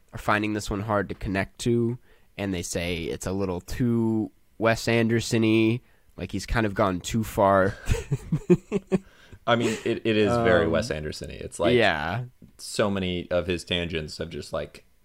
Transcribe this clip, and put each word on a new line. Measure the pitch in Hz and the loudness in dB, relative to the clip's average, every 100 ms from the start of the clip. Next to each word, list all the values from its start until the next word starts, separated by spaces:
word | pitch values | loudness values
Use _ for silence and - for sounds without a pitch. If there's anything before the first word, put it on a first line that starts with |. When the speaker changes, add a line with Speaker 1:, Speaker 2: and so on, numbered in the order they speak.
| _ | _
Speaker 1:
are | - | -6
finding | - 107 107 | 0 0 0
this | 104 - | -2 -4
one | 104 | -4
hard | 110 104 95 | 0 0 -2
to | 101 | -6
connect | 117 95 92 - | -4 -2 -4 -4
to, | 123 120 117 123 - - _ - | 0 0 0 -4 -12 -20 _ -8
and | 101 | -4
they | 90 | -4
say | - 95 85 85 | -4 -4 -4 -4
it's | 76 65 - | -4 -6 -4
a | |
little | 98 95 87 | -2 -2 -4
too | - - 123 117 113 110 107 - _ - | -6 -2 0 2 2 0 -2 -8 _ 0
Wes | 110 113 - | 2 2 2
Anderson-y, | 117 113 117 - 117 110 113 110 123 - _ _ - | 2 2 0 0 2 4 4 4 2 -6 _ _ -12
like, | 92 | -8
he's | 98 - | -6 -2
kind | 120 110 | 0 0
of | |
gone | 98 101 90 | 0 0 0
too | - 113 | -2 -2
far. | 104 - 98 98 95 - | -2 4 6 6 4 0
<laughs> | - - - 139 - 147 - 180 - 202 - 190 - - - - - | -2 -2 -2 -6 -4 -4 4 2 2 -8 -2 -4 -4 -20 -20 -8 0
Speaker 2:
I | 117 | 2
mean, | 113 107 110 | 2 -2 -2
it, | 113 113 | -2 0
it | 107 | 2
is | 101 120 | 4 4
very | 113 87 82 | 4 4 4
Speaker 1:
Um, | |
Speaker 2:
Wes | 80 76 | 0 -2
Anderson-y. | 78 76 - - - | -4 -6 -8 -12 -12
It's | - - | -12 -2
like | 85 120 | 2 4
Speaker 1:
yeah. | 104 78 80 107 123 - - - | 4 2 -2 -4 -6 -14 -20 -18
Speaker 2:
so | - - 107 | -6 0 0
many | 98 92 87 - | 0 -2 -2 -2
of | 87 85 | -2 0
his | 87 | -4
tangents | - 90 85 80 76 - | -2 -2 -2 -4 -6 -8
have | 82 | -10
just, | 76 - | -10 -8
like, | 80 76 - - _ | -8 -8 -14 -20 _